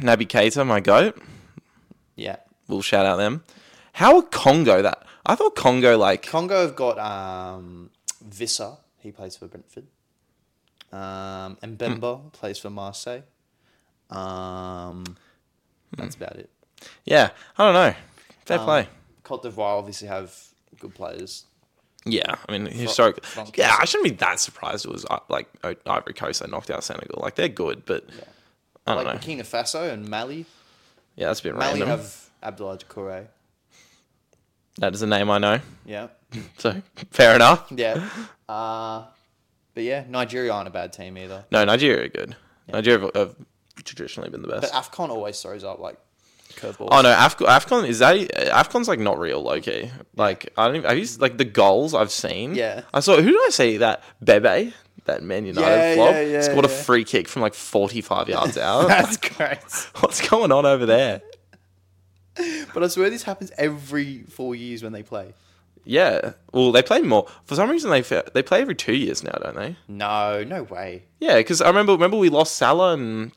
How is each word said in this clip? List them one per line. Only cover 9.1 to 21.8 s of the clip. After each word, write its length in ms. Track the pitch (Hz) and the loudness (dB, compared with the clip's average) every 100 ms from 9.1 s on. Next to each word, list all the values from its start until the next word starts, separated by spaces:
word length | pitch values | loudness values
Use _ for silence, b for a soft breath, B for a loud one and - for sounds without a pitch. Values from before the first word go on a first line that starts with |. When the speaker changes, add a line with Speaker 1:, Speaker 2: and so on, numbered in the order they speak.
Speaker 2:
plays 240 | 101 95 - | -18 -18 -18
for 100 | 95 | -20
Brentford. 400 | 90 _ - 135 _ _ _ _ _ _ _ _ _ _ | -20 _ -20 -20 _ _ _ _ _ _ _ _ _ _
Um, 640 | 98 95 95 95 95 95 95 | -16 -14 -12 -12 -12 -14 -16
Mbemba 580 | 113 110 117 113 120 127 | -18 -10 -8 -6 -6 -8
Speaker 1:
Hmm. 80 | 151 | -14
Speaker 2:
plays 300 | _ 101 101 | _ -12 -12
for 100 | 101 | -14
Marseille. 520 | 101 98 - - 123 143 _ _ _ _ _ _ _ _ | -14 -14 -14 -14 -14 -16 _ _ _ _ _ _ _ _
Um, 960 | 95 95 92 92 92 92 90 90 90 90 92 _ _ _ _ _ _ _ 143 | -14 -12 -10 -12 -12 -12 -14 -14 -16 -18 -20 _ _ _ _ _ _ _ -16
that's 200 | - - | -16 -14
Speaker 1:
Hmm. 60 | |
Speaker 2:
about 140 | - - | -16 -16
it. 140 | - _ _ _ b b | -20 _ _ _ b b
Speaker 1:
Yeah, 260 | - 147 104 - b - | 2 4 4 0 b 2
I 60 | |
don't 100 | 208 | 4
know. 200 | 180 156 - b b b b | 6 4 0 b b b b
Fair 140 | - 170 | -6 -4
Speaker 2:
Um, 60 | |
Speaker 1:
play. 240 | 160 147 98 _ _ _ | 0 0 -2 _ _ _
Speaker 2:
Côte 180 | - 131 | -14 -12
d'Ivoire 360 | 120 104 104 104 | -12 -6 -4 -4
obviously 300 | 104 98 104 | -6 -14 -12
have 260 | 95 92 - _ _ _ _ | -12 -12 -20 _ _ _ _
good 160 | 101 | -20
players. 500 | - - 85 95 - _ _ _ _ | -16 -14 -14 -16 -18 _ _ _ _